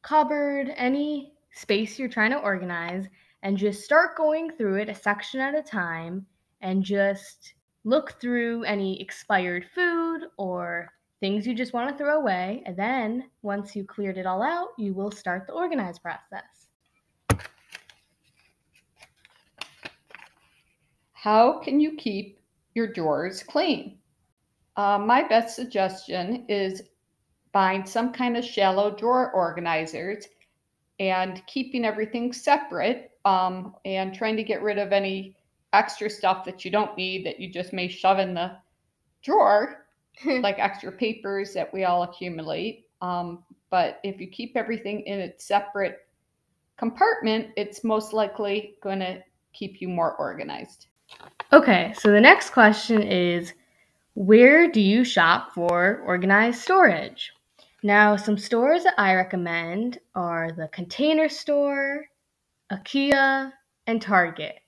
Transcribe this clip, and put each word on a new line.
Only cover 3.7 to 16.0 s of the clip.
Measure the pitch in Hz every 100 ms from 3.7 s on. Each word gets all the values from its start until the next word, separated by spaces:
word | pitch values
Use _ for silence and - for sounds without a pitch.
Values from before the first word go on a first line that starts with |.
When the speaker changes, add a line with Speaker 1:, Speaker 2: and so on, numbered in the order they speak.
| 202
Speaker 1:
start | - 302 349 320
going | 311 311 330
through | 320 208 190
it | 214
a | 196
section | 202 202 - 262
at | 269 302
a |
time | 302 214 175 165 165 185 190 _ _ _
and | 190 190
just | 190 202 196 196 - - - _ _ _
look | 214 285 294 -
through | 240 240 233 233
any | 226 202 196 190
expired | 196 - - 196 180 175 180 -
food | 349 339 330 330 330 -
or | 190 180 175 170 170 _ _ _
things | 196 208 220
you |
just | 233 247
wanna | 240 254 285
throw | 294 302
away. | 254 180 185 240 -
And | 180
then | 208 262 220 247 262 _
once | 208 202 202 208
you |
cleared | 196 - 196 185
it | 185
all | 185
out, | 254 349 381 -
you | 208
will | 190 202
start | 208 185 180 190
the |
organize | - 349 302 185
process. | 175